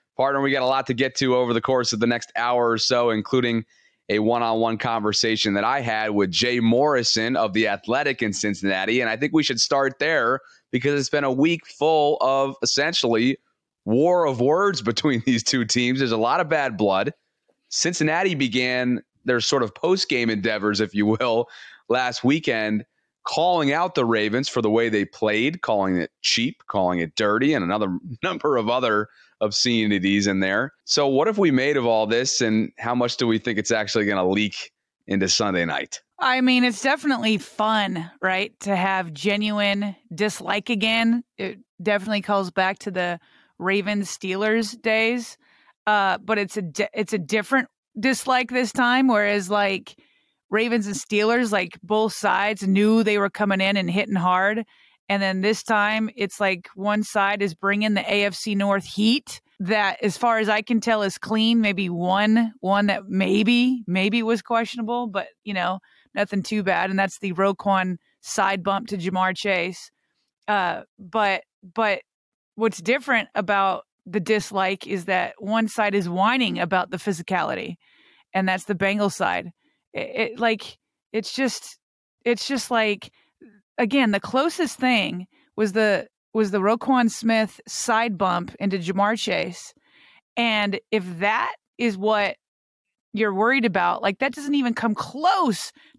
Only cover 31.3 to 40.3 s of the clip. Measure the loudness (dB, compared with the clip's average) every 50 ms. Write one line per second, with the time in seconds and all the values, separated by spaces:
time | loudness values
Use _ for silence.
31.3 | 2 2 4 4 4 4 2 2 2 2 2 2 2 2 2 2 2 2 2 0
32.3 | 0 0 0 2 2 0 0 -2 -6 -8 -4 -2 0 0 0 0 0 0 0 0
33.3 | 0 0 0 -2 -2 -2 -2 0 0 0 -2 -2 -2 0 0 2 0 2 2 2
34.3 | 2 2 0 0 -4 -8 -14 -16 _ _ _ _ _ _ _ -4 -2 0 0 0
35.3 | 0 0 0 0 0 0 0 0 -2 -4 -6 -10 -14 -18 -18 _ _ -4 -2 0
36.3 | 0 2 2 2 2 2 2 0 0 -2 -2 -2 -2 0 0 -2 -2 0 0 0
37.3 | 0 0 -2 -6 -4 -2 0 0 0 0 0 -2 -4 -6 -8 -10 -8 _ -2 -2
38.3 | 0 -2 -2 -6 -8 _ -4 -2 0 0 0 0 0 -2 -4 -6 -10 -4 -2 -2
39.3 | 0 0 0 -2 0 0 0 0 0 0 -2 -6 -8 -10 _ _ -4 -2 -2 -2